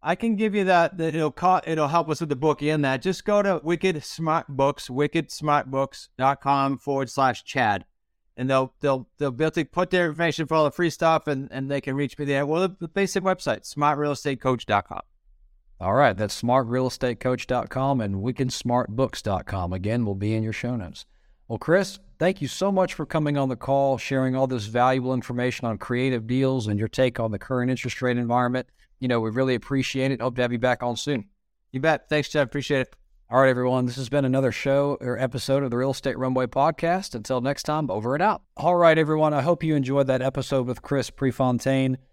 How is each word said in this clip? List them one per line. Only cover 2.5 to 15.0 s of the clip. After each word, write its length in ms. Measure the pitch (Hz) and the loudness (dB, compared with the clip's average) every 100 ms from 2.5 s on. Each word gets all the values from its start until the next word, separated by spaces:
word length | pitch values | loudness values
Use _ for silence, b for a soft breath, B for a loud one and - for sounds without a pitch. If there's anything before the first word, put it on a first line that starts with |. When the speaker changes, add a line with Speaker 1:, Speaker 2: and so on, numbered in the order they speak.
| 147 | 2
Speaker 1:
in 200 | 147 156 | 0 2
that. 200 | 143 131 | 2 0
Just 220 | 180 180 | -2 -4
go 180 | - 208 | 2 2
to 180 | 202 175 | 2 0
Wicked 400 | 151 175 185 156 | 0 0 0 -2
Smart 420 | - - 160 160 - | -6 -6 -2 -2 -2
Books, 400 | 135 139 143 - | 0 0 0 -6
wicked 400 | 127 147 165 151 | -2 0 0 -4
smart 400 | - 151 147 139 | -6 0 0 0
books 400 | 135 135 - - - | -4 -4 -6 -20 0
dot 220 | 131 139 | 0 0
com 360 | 139 139 135 135 | 0 2 2 -2
forward 320 | - 139 131 | -2 -2 -2
slash 360 | - 135 117 | 2 2 0
Chad. 420 | - - 113 101 - _ _ _ _ - | -4 0 2 2 -4 _ _ _ _ -6
And 120 | 127 | 0
they'll, 240 | 135 131 _ | 2 0 _
they'll, 300 | 143 135 123 _ | 0 0 -4 _
they'll 140 | 143 | -4
be 120 | 120 | 0
able 60 | 156 | -2
to 140 | 165 | 0
put 260 | 151 - 180 | -4 -2 0
their 160 | 185 170 | 2 0
information 400 | 151 170 147 151 | 0 -2 0 0
for 80 | |
all 100 | 160 | 2
the 60 | 151 | 2
free 200 | - 170 | 2 -2
stuff, 360 | - 165 160 - | 2 2 2 0
and, 220 | 135 139 | -4 -6
and 180 | 127 135 | -8 -4
they 120 | 143 | -4
can 160 | 139 135 | -4 -4
reach 200 | 143 - | -4 -4
me 80 | |
there. 220 | 143 139 143 | -2 0 0
Well, 220 | 160 185 | 0 0
the, 80 | 190 | -4
the 100 | 165 | -8
basic 360 | - 196 196 | -2 0 0
website, 420 | 190 185 - 113 - | 0 -2 -2 -4 -6
smart 320 | - 147 143 | 0 0 2
real 140 | 147 | 0
estate 280 | 143 147 135 | -2 -4 -2
coach 240 | 131 123 | 0 -2
dot 220 | - 101 - | 0 -2 -2
com. 140 | - | -12